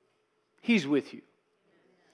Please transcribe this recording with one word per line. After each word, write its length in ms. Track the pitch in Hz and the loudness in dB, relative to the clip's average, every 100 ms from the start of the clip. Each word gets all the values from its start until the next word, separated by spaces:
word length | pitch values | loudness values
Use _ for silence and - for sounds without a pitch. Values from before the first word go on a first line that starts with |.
| _ _ _ _ _ _ | _ _ _ _ _ _
He's 260 | - 220 139 | 0 0 2
with 280 | 143 - | 0 -2
you. 80 | - - _ _ _ _ _ _ _ _ | -12 -20 _ _ _ _ _ _ _ _